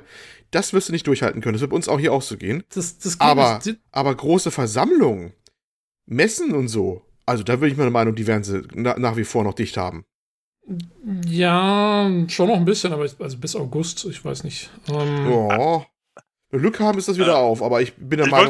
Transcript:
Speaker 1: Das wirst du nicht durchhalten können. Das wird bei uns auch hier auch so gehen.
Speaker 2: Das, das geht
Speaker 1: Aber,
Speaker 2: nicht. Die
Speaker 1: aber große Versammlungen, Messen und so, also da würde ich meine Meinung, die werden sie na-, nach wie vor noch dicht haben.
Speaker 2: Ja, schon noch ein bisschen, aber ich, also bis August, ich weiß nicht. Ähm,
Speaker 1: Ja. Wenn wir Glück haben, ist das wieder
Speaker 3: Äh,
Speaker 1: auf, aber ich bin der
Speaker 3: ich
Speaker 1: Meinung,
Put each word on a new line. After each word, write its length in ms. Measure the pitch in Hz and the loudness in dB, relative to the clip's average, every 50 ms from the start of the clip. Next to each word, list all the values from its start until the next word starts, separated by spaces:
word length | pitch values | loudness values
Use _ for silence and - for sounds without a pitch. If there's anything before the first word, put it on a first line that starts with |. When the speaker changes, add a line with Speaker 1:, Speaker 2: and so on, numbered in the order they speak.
| - - - - - - - - _ _ | -4 -12 -20 -20 -20 -20 -20 -20 _ _
Speaker 1:
Das 200 | - 165 202 - - | -2 -2 -2 0 0
wirst 140 | 190 - - | -2 0 0
du 60 | 165 | -2
nicht 120 | 165 - 151 | -2 0 0
durchhalten 340 | 135 - 127 110 - 113 | 0 2 2 0 -2 -2
können. 120 | 107 120 107 | -2 -2 -2
Das 80 | 110 | -2
wird 100 | 139 139 | -2 -2
bei 40 | - | -2
uns 140 | 170 170 - | -2 0 0
auch 100 | 139 139 | 0 0
hier 140 | 147 156 120 | 2 2 0
auch 80 | 135 | 0
so 160 | 131 - 113 - | -2 -4 -8 -8
gehen. 260 | - 92 117 160 - _ - | -6 -6 -6 -6 -8 _ -8
Speaker 2:
Das, 240 | 190 170 170 - - | -8 -8 -8 -8 -8
das 200 | - 196 165 - | -8 -6 0 2
geht 80 | - 151 | 4 4
Speaker 1:
Aber, 280 | 147 135 135 120 110 | 6 6 4 4 2
Speaker 2:
nicht. 100 | 104 - | 0 -4
Die 100 | 208 220 - _ _ | -8 -8 -10 _ _
Speaker 1:
aber 240 | - 135 135 139 131 | -4 -2 0 0 -2
große 360 | 120 - 147 165 190 - 170 | -2 2 2 2 2 2 0
Versammlungen, 840 | - - 131 110 104 127 143 254 359 320 226 135 107 95 87 87 - _ _ _ _ _ _ _ _ _ _ _ _ _ _ | -2 -2 -4 -2 0 0 2 4 4 4 4 4 2 -2 -6 -12 -16 _ _ _ _ _ _ _ _ _ _ _ _ _ _
Messen 460 | - 113 123 170 220 220 - 349 302 180 | -4 0 0 2 2 0 -2 -2 0 0
und 140 | 143 131 117 | 0 -2 -2
so, 320 | 113 110 95 95 90 90 - _ _ _ _ - | -2 -2 -2 -2 -4 -6 -12 _ _ _ _ -2
also 160 | 123 110 104 | -2 -2 0
da 100 | 113 120 123 | 0 0 2
würde 100 | 147 147 | 2 0
ich 60 | 135 143 | 0 2
meine 120 | 147 123 | 0 2
Meinung, 240 | 120 120 113 113 110 | 2 2 2 2 0
die 120 | 110 110 107 | 0 0 0
werden 160 | 110 107 101 | 0 0 0
sie 180 | 98 98 95 - - - | -2 -4 -6 -6 -8 -6
na-, 240 | - 117 123 120 - | -4 -2 -2 -2 0
nach 160 | 123 120 110 117 | 0 -2 0 -2
wie 60 | 107 | -4
vor 200 | - - 120 104 | -2 -2 0 0
noch 100 | 104 95 | 0 -2
dicht 220 | - 110 - - 107 | -4 -4 -4 -4 -4
haben. 280 | 90 90 80 82 - _ _ _ _ _ _ _ _ _ _ _ _ - 190 175 170 170 - - - 220 196 180 175 170 | -6 -6 -6 -10 -14 _ _ _ _ _ _ _ _ _ _ _ _ -12 -12 -12 -12 -14 -18 -14 -10 -8 -6 -4 -4 -2
Speaker 2:
Ja, 840 | 165 170 180 175 175 180 185 190 202 202 208 214 208 208 202 196 185 175 170 170 | 0 0 2 2 2 2 2 2 2 2 2 2 2 2 2 2 2 0 0 -2
schon 200 | - - 180 190 | 0 0 2 2
noch 60 | 233 180 | 2 4
ein 80 | 170 | 2
bisschen, 280 | 175 208 208 - 185 160 | 2 2 0 0 -2 -2
aber 120 | 147 147 | -2 -4
ich, 100 | 143 - - | -4 -6 -8
also 180 | - 143 131 123 | -10 -10 -10 -8
bis 180 | 127 156 - | -8 -8 -6
August, 500 | 214 143 127 120 151 165 170 - - - | -6 -6 -4 -4 -4 -4 -4 -6 -8 -10
ich 180 | 196 139 - - | -10 -10 -10 -8
weiß 200 | 147 135 135 - | -10 -8 -8 -8
nicht. 260 | 147 - - - - - - - - | -10 -12 -12 -14 -16 -20 -14 -8 -6
Ähm, 400 | 147 147 147 147 143 143 139 139 | -4 -2 -2 -2 -2 0 0 2
Speaker 1:
Ja. 560 | 123 117 110 104 104 110 135 156 165 160 139 - _ _ _ _ _ - - _ _ _ _ _ | 2 2 2 2 2 2 2 2 0 0 -2 -6 _ _ _ _ _ -20 -20 _ _ _ _ _
Wenn 100 | - 135 | -2 0
wir 80 | 139 220 | 0 0
Glück 100 | 220 - | 0 2
haben, 180 | 214 214 208 190 | 2 0 0 0
ist 100 | 190 196 | -2 -2
das 100 | 196 180 | 0 2
wieder 160 | 185 175 165 | 4 4 4
Speaker 3:
Äh, 40 | 143 | 6
Speaker 1:
auf, 240 | 127 117 113 120 104 | 4 4 2 2 0
aber 180 | 117 120 120 | 0 2 2
ich 120 | 127 120 - | 0 0 -4
bin 220 | - - 131 151 151 | -10 -8 -4 0 0
der 80 | 151 135 | 2 4
Speaker 3:
ich 40 | |
Speaker 1:
Meinung, 160 | 143 139 190 | 6 6 6